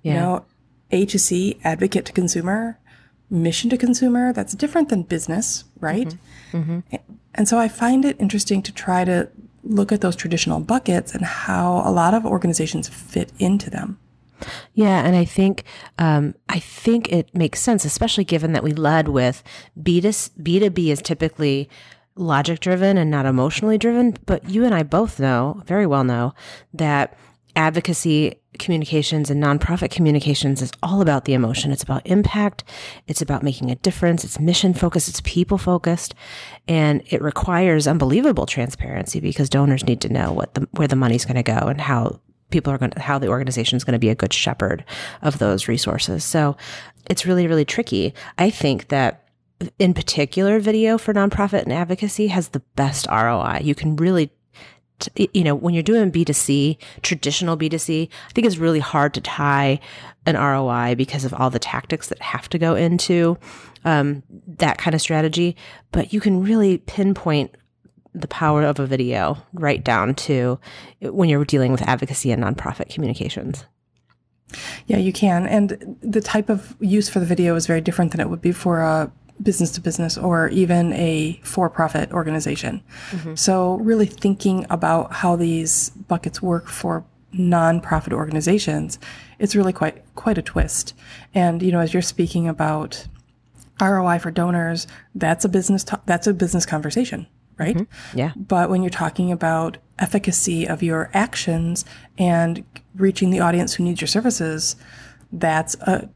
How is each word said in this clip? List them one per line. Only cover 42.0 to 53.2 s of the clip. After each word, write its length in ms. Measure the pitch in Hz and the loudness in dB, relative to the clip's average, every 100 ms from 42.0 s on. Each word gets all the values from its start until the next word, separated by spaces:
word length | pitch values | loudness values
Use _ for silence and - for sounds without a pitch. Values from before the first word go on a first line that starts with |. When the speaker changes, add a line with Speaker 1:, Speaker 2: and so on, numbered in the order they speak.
| 113 - _ _ _ | -2 -6 _ _ _
Speaker 1:
people 220 | 170 143 | -2 0
are 60 | 135 | -2
gonna, 200 | 127 - | -2 -4
how 200 | 143 139 | -4 -2
the 100 | 120 | 0
organization 480 | 120 131 120 - 123 | 0 -2 -2 -2 -2
is 80 | |
gonna 140 | - 120 | 0 2
be 100 | 110 | 2
a 60 | |
good 180 | 113 95 | 2 0
shepherd 500 | - - - 95 - - - - - | 0 -2 -2 -2 -2 -6 -14 -14 -4
of 180 | 151 143 | -4 0
those 300 | 104 95 - | 0 0 0
resources. 560 | 117 - - - - | -2 -2 -2 -2 -4
So 320 | - 165 147 143 - - - _ - | -2 0 0 -2 -12 -16 -18 _ -6
it's 160 | 185 175 | -4 2
really, 200 | 180 175 | 2 4
really 200 | 160 143 | 2 2
tricky. 480 | - 233 98 95 - - - | -2 -2 -2 -2 -6 -14 0
I 100 | 190 | 0
think 400 | - 143 120 - | 2 0 0 -2
that 400 | 139 123 - _ _ _ _ 175 _ | 0 0 -2 _ _ _ _ -14 _
in 140 | 185 | 2
particular, 680 | 170 - - 147 - 196 220 | 2 -2 -2 -2 2 2 2
video 380 | 208 220 220 226 | 2 2 4 2
for 160 | - | 2
nonprofit 520 | 202 196 196 202 202 | 2 2 2 0 0
and 80 | - | 0
advocacy 540 | 143 175 185 208 - 208 | -2 -2 -2 -2 0 0
has 200 | 180 160 | 0 -2
the 140 | 139 _ | -8 _
best 320 | - 139 143 - | -2 -2 -2 -2
R 200 | 107 | 0